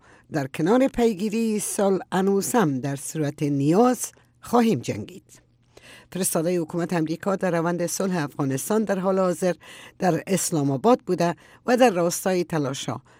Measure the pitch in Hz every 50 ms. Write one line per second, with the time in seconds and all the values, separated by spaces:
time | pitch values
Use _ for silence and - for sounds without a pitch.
0 | _ _ - - _ - - 151 135 131 - - 156 175 233 254 269 269 - -
1 | 240 233 214 165 208 220 190 226 226 220 214 208 - - - - 202 196 196 180
2 | - - - 185 190 196 196 196 185 - - 240 196 151 135 127 123 139 139 135
3 | - - - 160 151 143 139 - 151 143 147 139 139 147 165 202 240 254 247 -
4 | - - - _ _ _ _ _ - - - 240 233 226 190 123 117 - 117 104
5 | 104 - - - _ _ - - _ _ _ _ _ _ _ - _ - - -
6 | - _ - 180 190 - - 180 156 175 180 175 160 - - 170 170 170 185 170
7 | 156 151 165 - - 202 190 185 190 185 170 170 160 170 175 170 175 170 - -
8 | 190 196 185 175 143 139 - - 147 135 131 139 - - 208 220 220 196 202 185
9 | 180 196 190 190 185 180 175 - 190 180 170 - - - - - - - - -
10 | 185 180 160 160 - - 190 165 - - 180 156 139 139 139 127 - 233 254 -
11 | - - 185 160 170 170 170 - - - - - - - 254 226 254 208 185 175
12 | 170 175 170 - - 196 185 180 175 - 170 156 143 127 139 - - - 117 131
13 | _ _ -